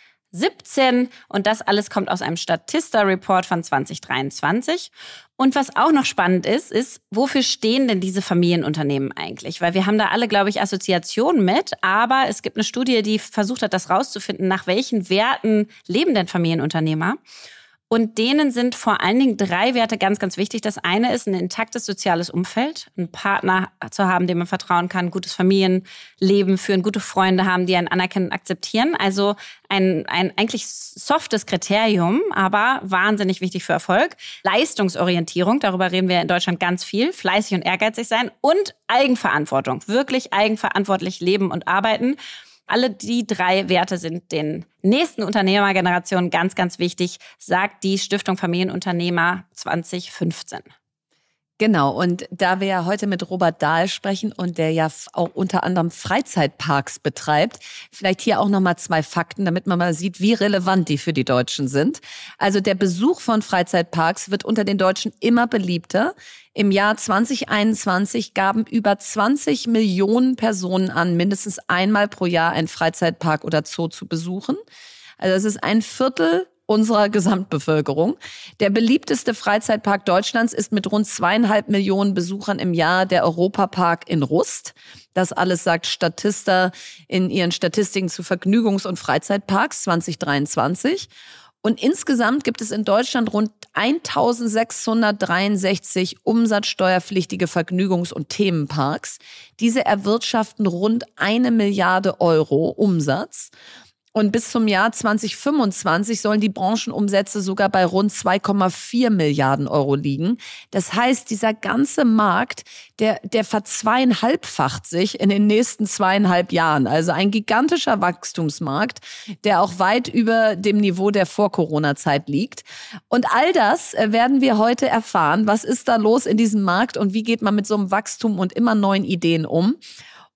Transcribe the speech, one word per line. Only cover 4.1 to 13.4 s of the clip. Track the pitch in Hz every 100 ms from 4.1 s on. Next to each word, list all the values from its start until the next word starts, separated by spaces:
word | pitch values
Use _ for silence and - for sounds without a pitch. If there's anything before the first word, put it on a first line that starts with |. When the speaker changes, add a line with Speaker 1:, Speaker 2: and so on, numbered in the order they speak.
| 127 135 - 147 220 262 349 - - - - - -
Speaker 1:
Und | 262 277
was | 269 247
auch | 285
noch | 294 262
spannend | - 180 185 175
ist, | 247 -
ist, | 220 262 - _
wofür | 202 269 269
stehen | 247 - 220 254 254
denn | 190
diese | 185 185
Familienunternehmen | - 175 175 170 151 156 143 139 135
eigentlich? | - 82 - - -
Weil | 170
wir | 185 190
haben | 214
da | 202
alle, | 220 233
glaube | 202 196
ich, | 202
Assoziationen | 196 190 - 175 - - 277 320
mit. | 180 247 - -
Aber | 185 202 233 269 262
es | 214
gibt | - -
eine | 208
Studie, | 233 254 233
die | 214 214
versucht | - -